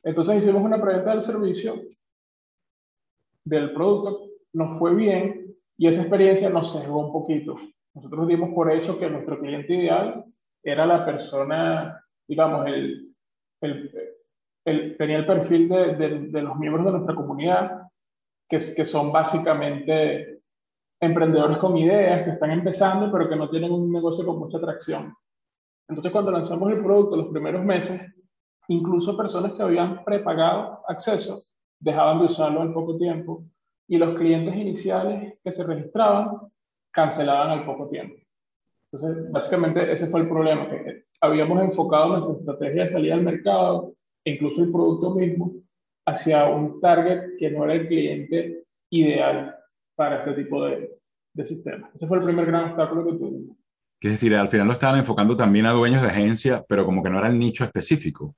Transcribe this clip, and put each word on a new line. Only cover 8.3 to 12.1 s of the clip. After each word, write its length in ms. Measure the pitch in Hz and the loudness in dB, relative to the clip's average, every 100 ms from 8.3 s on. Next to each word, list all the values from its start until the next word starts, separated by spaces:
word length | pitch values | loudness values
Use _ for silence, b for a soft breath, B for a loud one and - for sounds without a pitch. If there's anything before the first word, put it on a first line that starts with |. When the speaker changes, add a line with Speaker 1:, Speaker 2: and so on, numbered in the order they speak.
| 170 170 | 0 0
Speaker 1:
por 180 | 175 165 | 0 2
hecho 280 | 160 160 156 | 2 -2 -4
que 100 | 131 | -4
nuestro 300 | 151 - - | -6 -8 -8
cliente 340 | 143 147 147 | -6 -8 -2
ideal 500 | 180 170 170 214 233 - _ _ _ | 0 2 0 -2 -6 -16 _ _ _
era 240 | 151 143 165 | -4 0 4
la 180 | 170 | 2
persona, 960 | - 139 - 139 139 156 165 160 - - _ | 2 -6 -6 -4 -2 -2 0 -2 -6 -14 _